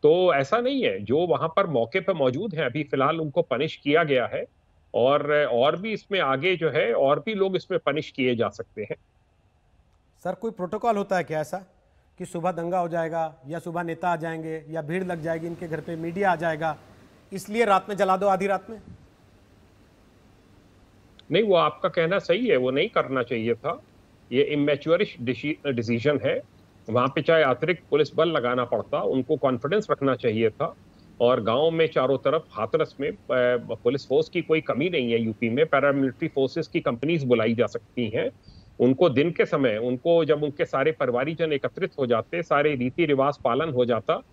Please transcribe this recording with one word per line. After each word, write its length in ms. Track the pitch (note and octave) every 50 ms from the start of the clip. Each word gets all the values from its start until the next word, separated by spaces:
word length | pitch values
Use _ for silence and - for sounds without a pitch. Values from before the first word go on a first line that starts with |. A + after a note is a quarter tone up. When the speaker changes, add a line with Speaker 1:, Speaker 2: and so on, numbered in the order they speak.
| -
Speaker 1:
तो 320 | D3 D#3+ F3+ F#3 F3+ D#3+
ऐसा 240 | C#3 C3+ - - A#3
नहीं 260 | A#3+ B3+ C#4+ C4+ A3
है, 200 | B2+ G2 F#2+ G#2
जो 140 | G#2 A#2+ D3+
वहां 300 | F3 F3 D#3 B2+ C#3+ E3
पर 180 | - - G3
मौके 340 | F3+ D3 A#2+ A2+ A2+ - F#3
पर 120 | F3+ - F#3+
मौजूद 420 | D#3+ C#3 B2+ A#2+ C#3+ G3+ A#3 E3+
हैं, 100 | D3 D#3
अभी 200 | B2+ A#2 D3+ D3
फिलहाल 360 | C#3+ - C3+ C3 C#3+ D#3+ E3
उनको 220 | D#3+ D3+ C3+ F3 E3+
punish 340 | _ - A#2 C#3+ D#3+ -
किया 280 | - _ C#3+ C#3+ D#3+ E3+
गया 220 | D3+ C#3 B2+ A#2
है 180 | G#2 A#2 D#3+ F#3+ - _ _ _ _ _ _ _ _ -
और, 380 | G#2+ A#2 C3 C#3+ D3 C#3+ C#3+ D3+
और 440 | D3 D3 B2 A2+ A#2 B2 D3 D#3+
भी 160 | E3 F#3+ A3 G#3+
इसमें 280 | F#3 - _ G3 F#3
आगे 360 | E3 C3+ C3+ C3 C#3 F#3 F#3
जो 140 | E3 E3 D#3
है, 240 | B2 D3 F#3 A3+ A#3
और 280 | F#3+ C#3 C3+ D3 D3 C#3+
भी 80 | - A3
लोग 220 | F#3+ G3 F#3+ F#3
इसमें 240 | F3+ - _ F#3 E3
punish 300 | _ D3+ C#3 D#3 C#3+ -
किए 260 | - - C3 B2+ B2
जा 120 | A2 A2+ G2+
सकते 340 | - - A#2 _ _ - G#2
हैं। 140 | - D#3 _ _ _ _ _ _ _ _ _ _ _ _ _ _ _ _ _ _ _ _ _ _ _ _ _ _
Speaker 2:
सर, 100 | F3 F#3
कोई 160 | F3+ - A3+
protocol 460 | A3 - F3+ F3 G#3+ G#3+ G#3 A#3+ A3+
होता 200 | G3+ G3+ G3+ G3
है 80 | F3+ E3
क्या 160 | - D#3+ D#3
ऐसा 160 | D#3 - - F#3 F#3+ _ _ _ _ _ _ _ _ _ _ _
कि 80 | F3+
सुबह 260 | - - F3 D#3+ F3+ F3+
दंगा 260 | D#3+ E3+ E3+ F3+ F#3
हो 100 | F3 E3+
जाएगा 460 | D#3+ E3+ E3 D#3+ D#3+ E3 D#3+ D#3 D3+ _ - C3+
या 100 | D#3 E3+
सुबह 240 | - F3 E3 E3+ F3
नेता 260 | E3 E3 D#3+ F#3 F3+
आ 80 | E3+
जाएंगे 480 | D#3+ D3+ E3 E3 D#3+ D#3+ D#3+ D#3+ D#3+ D3+ D3
या 120 | D#3 D#3+ D#3
भीड़ 220 | C#3+ E3+ F#3 F#3+
लग 180 | F#3 F3+ E3 D3+
जाएगी 240 | E3 E3 E3 D#3+
इनके 220 | E3+ E3+ D#3 F3+ E3
घर 120 | D#3 D#3
पे, 160 | C#3+ - E3+
media 360 | D#3+ E3 E3+ E3+ F#3+ G3+ F#3+ F3
आ 40 |
जाएगा, 420 | D#3+ E3+ E3+ D#3+ D3+ D#3+ D#3+ D3 - - - - - - - _ _ _ _ -
इसलिए 320 | G3 - - G#3 A#3 A#3
रात 220 | G#3 G3 F#3 F#3 -
में 80 | G#3
जला 200 | E3+ G3+ F#3+ F#3+
दो 100 | F#3+ G3
आधी 200 | G3+ F#3+ F#3+ F#3+
रात 240 | G3+ G3 F#3+ F#3+ -
में? 100 | A3+ G#3 - - - - - - _ _ _ _ _ _ _ _ _ _ _ _ _ _ - _ _ _ _ _ _ _ _ - _ _ _ _ - - _ _ _ _ - _ _ _ _ _ _ _ - _ -
Speaker 1:
नहीं, 100 | - A#3
वो 120 | G#3+ F#3+
आपका 340 | E3+ D#3 D3 - - - F#3
कहना 300 | E3 - E3 D#3+ F#3+ G3
सही 280 | E3 - E3+ G#3 B3
है, 100 | A#3+ D#3+
वो 140 | B2+ B2+ B2+
नहीं 180 | C3 C#3 E3+ A3+
करना 340 | - F3 D3 B2+ C3+ C3 A#2+
चाहिए 320 | - C3 A#2 A2 A#2 A#2
था। 280 | A2+ - C#3+ F#3+ C#4 - _ _ - - _ _ _ _ _ B2
ये 100 | B2+ C#3+
इमैच्योरिश 760 | - D3 D3 C#3+ D3 D3 C#3 - D#3 E3 F3 G#3 - - -
डिसी-, 460 | B2 A#2 C3 B2 - D3 D#3+ - -
decision 540 | C#3+ C3+ A#2 A#2 A2+ A#2 A#2 A2 D3 D3 C3+ C3+
है। 180 | C#3 F3 - - - _ - - _ _ - - -
वहाँ 180 | A2 B2 B2 -
पे 140 | - E3 D3
चाहे 200 | - E3 D#3+ D#3
अतिरिक्त 400 | C3+ B2+ - - D#3 F3+ - - -
पुलिस 240 | - C#3+ D3+ - -
बल 140 | - D#3+ E3+
लगाना 360 | E3 D3+ A#2 B2 B2 B2+ B2
पड़ता, 380 | A#2 - A2 G2+ - - D3 -
उनको 340 | - - C3 B2+ - D#3
confidence 500 | C3 - C3+ B2+ A#2 - C#3+ F3+ G#3+ G#3 -
रखना 240 | D3+ - C#3 C3+ B2+
चाहिए 360 | - - B2 A2 A2 A2+ A2
था। 260 | - - D3 E3+ - - - - _ - - - - -
और 220 | A#2+ A#2+ B2+ B2+ G#2+
गाँव 280 | G2+ A2 C3 D3+ E3
में 160 | E3 E3 E3
चारों 320 | D#3 D#3 D#3+ C3 B2+ C#3 C3
तरफ 280 | - C#3 C3+ D#3+ - _
हाथरस 440 | - G#2+ A2 A2 - D#3+ D#3 - - -
में, 100 | C3+ D#3
अ, 60 | F#3+ - - - C#3 B2+ B2 B2 B2 A#2+ A#2 A2 A#2
पुलिस 340 | A2 - A#2+ C3 C#3+ - -
फोर्स 200 | C3 D3 D#3+ -
की 140 | - F3 D#3
कोई 180 | - D#3+ D#3+
कमी 300 | - - B2 A2 D3 F#3
नहीं 220 | F3 D#3+ B2+ A#2 A#2
है। 100 | A2+ A#2
यूपी 280 | A2 A2 - - A2+
में 160 | A2+ C3 D#3+
पैरामिलिट्री 600 | D#3+ - C#3 C3+ C#3+ C#3 C#3 C3+ C3 A#2+ - E3 D3+
फोर्सेस 400 | - C#3+ C3+ C3 - C3 A#2 -
की 120 | - E3
कंपनीज 440 | D3+ D3 B2 A#2 - C#3+ E3+ E3 C#3
बुलाई 300 | B2+ B2 A#2 A2 A2+ A#2
जा 120 | A2 A#2
सकती 420 | G#2 - - - _ _ - A#2+ G#2+
हैं। 220 | A2 C#3 F#3 C4 - - _ - - - - - - -
उनको 280 | B2 B2 C3 C3 F3+ E3+
दिन 220 | B2 B2 D3 E3+
के 160 | E3+ - A3
समय, 300 | - - D3+ C3+ B2 G#2+
उनको 480 | G#2+ A#2 B2 B2+ B2+ _ E3 E3+ E3+ D#3+
जब 180 | C#3+ D#3 D3 D3+
उनके 220 | D3 C#3 - -
सारे 280 | - - C3+ C3+ D#3 D#3
परिवारीजन 600 | - D3 B2+ A#2+ A#2+ C3 D3+ E3 D3+ E3+ D#3+ D3+
एकत्रित 400 | C3+ - B2 - - F#3 F3 - -
हो 80 | C3+
जाते, 360 | A#2+ A#2+ A2 - _ - E3+ E3
सारे 320 | - D#3 C#3+ C#3+ D3+ C#3+
रीति 320 | B2 B2 B2+ B2+ - E3+
रिवाज 320 | D3 C#3+ C3+ C3+ C#3+ D3 -
पालन 320 | - B2+ A#2 C3+ D#3 E3
हो 140 | C3+ B2 B2
जाता 380 | A#2+ A#2+ A2 A2 - E3 G#3 - _